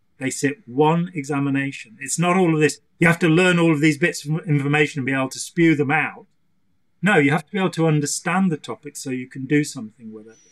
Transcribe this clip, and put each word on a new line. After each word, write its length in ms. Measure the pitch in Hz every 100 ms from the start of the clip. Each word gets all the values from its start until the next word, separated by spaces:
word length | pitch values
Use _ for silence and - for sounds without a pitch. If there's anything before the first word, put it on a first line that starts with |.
| _ -
they 100 | 131
sit 380 | - 139 139 -
one 420 | 123 151 170 175 170
examination. 800 | 139 143 139 135 139 139 - -
It's 200 | 135 -
not 180 | 175 185
all 160 | 175
of 60 | 156
this, 200 | 151 - _ -
you 80 | 170
have 120 | 165
to 80 | 175
learn 300 | 160 185 175
all 120 | 165
of 100 | 151
these 160 | 156 143
bits 280 | 170 165 143
of 220 | 160 190
information 520 | 147 139 151 151 151
and 60 | 127
be 80 |
able 160 | 135 131
to 100 | -
spew 360 | - - 165 147
them 140 | 139
out. 360 | 156 131 - - _ _ _ _ _ _ _
No, 160 | 180 190
you 140 | 143
have 140 | 160 -
to 60 |
be 60 | 196
able 140 | 185
to 160 | - 160
understand 640 | 151 143 - 170 180 190
the 60 | 151
topic 380 | - 113 147 -
so 140 | 139
you 180 | 127 127
can 180 | 143 131
do 180 | 147
something 480 | 147 135 110 - 113
with 140 | 110 107
it. 100 | 113 _